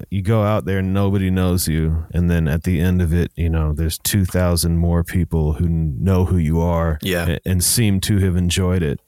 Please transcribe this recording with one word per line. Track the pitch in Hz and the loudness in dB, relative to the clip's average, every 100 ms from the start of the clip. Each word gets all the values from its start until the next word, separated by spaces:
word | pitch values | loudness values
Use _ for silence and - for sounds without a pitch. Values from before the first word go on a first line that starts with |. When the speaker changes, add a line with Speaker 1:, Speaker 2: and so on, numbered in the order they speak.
| - | -6
Speaker 1:
you | 98 | -4
go | 95 110 | 0 2
out | 104 107 - | 2 0 0
there | 95 | -2
and | 95 | 0
nobody | 98 101 98 92 | 0 2 2 0
knows | 92 92 90 82 | 2 2 0 0
you. | 80 80 80 80 | 0 0 -2 -2
And | 90 87 | -2 2
then | 85 80 | 2 0
at | 82 | 0
the | 92 85 | 0 0
end | 90 90 | 2 2
of | 85 | 2
it, | 87 82 | 0 -2
you | - 85 | -2 -2
know, | 82 78 | 0 -2
there's | 76 82 - | -2 -4 -4
two | - 104 | -2 0
thousand | 90 90 90 87 85 82 | 0 0 0 0 0 0
more | 85 85 | 2 0
people | 85 95 82 82 76 | 0 -2 0 0 0
who | 76 85 | 0 0
know | 82 80 64 95 92 90 | 0 -2 -2 0 2 2
who | 90 | 2
you | 78 82 | 2 0
are | 85 85 82 78 | 0 0 0 -2
Speaker 2:
Yeah. | 98 87 85 | -4 -2 -2
Speaker 1:
a-, | 80 - | -2 -2
and | 92 | -2
seem | - - 107 95 | 0 0 2 0
to | - 101 | 0 0
have | 95 90 | 2 0
enjoyed | 87 90 90 92 | 0 0 0 0
it. | 78 - | -2 -4